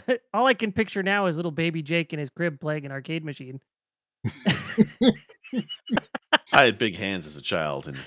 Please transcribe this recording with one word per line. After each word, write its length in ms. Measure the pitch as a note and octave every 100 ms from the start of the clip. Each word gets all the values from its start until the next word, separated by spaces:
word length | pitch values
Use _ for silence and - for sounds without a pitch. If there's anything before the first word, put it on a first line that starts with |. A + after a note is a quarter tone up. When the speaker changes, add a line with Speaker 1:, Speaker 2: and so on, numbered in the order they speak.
| -
Speaker 1:
<laughs> 180 | F3 -
all 120 | G#3+ B3+
I 80 |
can 180 | G#3 A3
picture 300 | G#3 A3 G3+
now 240 | F#3+ G3+ F#3+
is 100 | D#3
little 140 | F3
baby 320 | D3 E3+ E3
Jake 300 | C#3+ E3+ D#3
in 40 | D3+
his 120 | C#3+
crib 280 | - E3+ C#3
playing 260 | D#3 D3+ C#3
an 60 |
arcade 320 | C3+ C#3 E3
machine. 360 | D#3 - C3 C3+ _ _ _ _ _ _
<laughs> 100 | - - G#3+ - - - G#3+ - C4 - - - - B3+ - - - A#3+ - - - D4+ -
Speaker 2:
I 120 | -
had 140 | B2 -
big 160 | A2 F2
hands 300 | G2 F#2+ D2+
as 100 | D2
a 60 |
child 460 | - F2+ D2+ C#2 D2+
and 80 | C2+